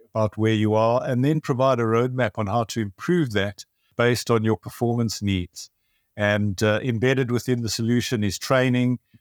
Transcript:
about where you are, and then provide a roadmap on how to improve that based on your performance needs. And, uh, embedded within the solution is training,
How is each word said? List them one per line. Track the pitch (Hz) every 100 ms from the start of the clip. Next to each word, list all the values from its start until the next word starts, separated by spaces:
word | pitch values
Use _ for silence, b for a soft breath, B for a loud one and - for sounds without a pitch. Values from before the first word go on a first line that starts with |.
| b
about | 113 107 -
where | 110
you | 110 107
are, | 107 113 120
and | - 123
then | 135 156
provide | - 127 131 123
a |
roadmap | 113 113 127 127 113 -
on | 101
how | 117
to | 113 120
improve | 104 - - 175 135
that | 104 98 - - _ _
based | - 120 117 -
on | 117
your | 110 107
performance | - - 120 117 113 -
needs. | 101 95 90 - - _ _ _ _ -
And, | 104 104 104 92
uh, | 107 107
embedded | 135 113 127 135 120
within | 120 - 123
the | 113
solution | - 113 120 - 117
is | 104 -
training, | - 131 127 123 123 123 _ b